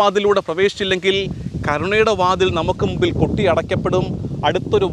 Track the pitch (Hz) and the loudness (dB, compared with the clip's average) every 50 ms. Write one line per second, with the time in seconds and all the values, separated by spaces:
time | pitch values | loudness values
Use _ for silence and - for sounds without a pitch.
0 | 208 202 185 208 202 202 202 196 180 - 160 175 196 202 - - 202 190 185 180 | 4 4 2 2 2 2 2 2 0 -2 0 0 0 0 0 -2 -2 -2 -2 0
1 | 170 190 190 196 190 - - - - - - - - 151 147 147 160 190 208 220 | 2 0 0 0 -2 -4 -6 -8 -8 -8 -8 -4 -2 -2 -2 -2 0 0 2 2
2 | 220 226 208 180 180 180 185 185 190 185 180 165 160 175 180 185 208 190 185 156 | 2 2 2 2 2 2 2 2 2 2 2 0 0 -2 -2 -2 -2 -2 0 0
3 | 180 170 - - 160 143 - - 208 175 160 165 160 - 190 175 - 185 180 185 | 0 0 2 0 0 0 2 0 2 2 2 0 0 -2 -4 -2 -2 0 0 0
4 | - - - - - - - - - 147 160 185 - - 214 202 190 175 | -2 -2 -6 -8 -8 -8 -6 -2 -2 0 0 0 -2 0 0 0 0 0